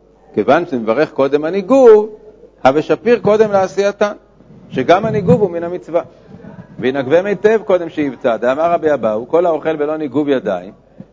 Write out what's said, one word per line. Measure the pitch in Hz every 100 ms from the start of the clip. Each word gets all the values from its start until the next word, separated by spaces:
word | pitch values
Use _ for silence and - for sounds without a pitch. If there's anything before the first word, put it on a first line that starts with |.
| _ _ _
כיוון | - 101 147 175
שמברך | 127 110 113 151
קודם | - 135 147 151
הניגוב, | 190 185 269 254 214 214 - - - - _ 131
הווה | 143
שפיר | 151 156 214 233
קודם | 185 208 214
לעשייתן, | 202 190 180 202 202 208 - _ _ - - -
שגם | - 120 175 220
הניגוב | 214 180 208
הוא | 202
מן | 170
המצווה. | 170 180 180 165 160 - - - - - - -
"וינגבם | 117 139 127 160 196
היטב | 196 214 220 190
קודם | 185 165
שיבצע, | 160 143 117 131 110
דאמר | 120 135 170
רבי | 170 156
אבאו, | 143 113 107 120
כל | 160 175
האוכל | 151 - 151
בלא | 147 156
ניגוב | 151 127 143
ידיים, | 135 98 90 92 107 _ - -